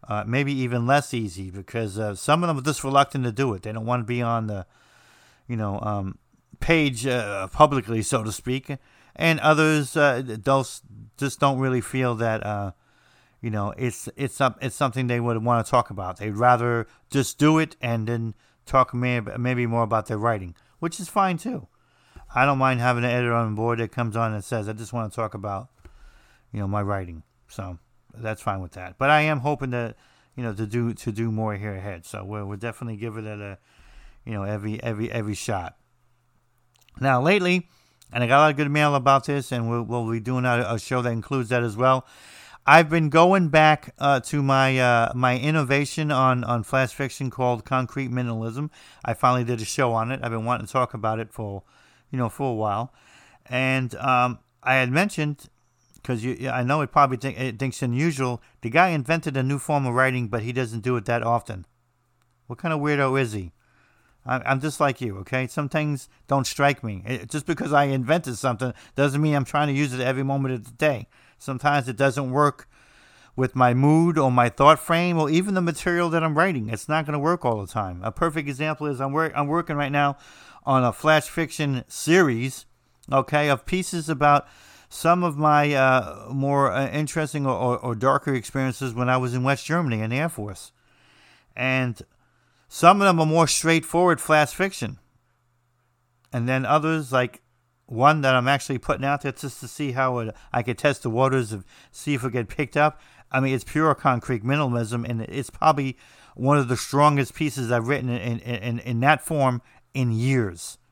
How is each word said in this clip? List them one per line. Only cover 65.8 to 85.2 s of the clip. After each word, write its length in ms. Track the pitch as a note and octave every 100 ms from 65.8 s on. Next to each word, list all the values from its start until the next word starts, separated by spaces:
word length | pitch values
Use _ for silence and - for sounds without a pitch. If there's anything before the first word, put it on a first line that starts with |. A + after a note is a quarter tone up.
| D3+ C#3 - _ _
don't 180 | C#3 B2+
strike 380 | - C#3+ C#3
me. 180 | A#2 G2 G#2
It, 240 | A#2+ G#2+
just 160 | D3+ C#3
because 260 | D#3+ F3+
I 120 | C#3+
invented 520 | C#3+ C3+ A#2+ E3 E3 A#2
something 360 | C3+ A2+ B2+ A2 -
doesn't 260 | - C#3 C#3
mean 140 | D3+
I'm 100 | C#3+
trying 240 | C3 D3 D3
to 40 |
use 200 | C3+ C#3+
it 80 | B2+
every 220 | B2+ C3
moment 320 | C3+ C#3 C3+
of 100 | B2+
the 80 | G#2+
day. 360 | - D#3 B2+ - _ _ _
Sometimes 500 | - B2+ D3 C#3+ B2
it 80 | A2
doesn't 340 | C#3 B2+ C3+
work 380 | C3 D3 - - _ _ _ _ _ _
with 220 | - B2+ -
my 180 | B2
mood 440 | A#2+ C#3 D#3 E3+ D#3+
or 120 | C3+
my 180 | B2 A#2+
thought 300 | - C#3+ D#3
frame 400 | - E3+ F3 E3+
or 120 | D3+
even 240 | D#3+ F#3+
the 60 | F#3+
material 480 | F3 D#3 - E3+ F3
that 120 | E3
I'm 140 | D#3+ D3
writing. 320 | F#3 D#3 A2
It's 200 | A2+ -
not 180 | D3+ D3+
gonna 120 | D3
work 260 | D3 F3
all 160 | B2+ A2+
the 120 | G2
time. 280 | - G2 E2+
A 80 | G2+
perfect 360 | - E3 D#3 D3
example 380 | C3 D#3 D3+ D3+
is 140 | C3
I'm 120 | C#3
wor-, 200 | C#3+ D#3+
I'm 140 | - C#3+
working 280 | D#3+ E3+ D3
right 140 | C#3+
now 260 | C#3+ C#3+ C#3 - - - -
on 200 | - C3
a 80 | B2
flash 360 | G#2+ D3+ D#3 -
fiction 560 | - E3 - D3+ C3 -
series, 800 | - - F3 E3 A#2 B2+ - - _ _ _ -
okay, 380 | C#3 C3 D3+ D3
of 180 | C3+ -
pieces 420 | F#3 F#3 F3 D#3
about 380 | D3 D3 C#3+ - - - - _
some 360 | - D#3+ F3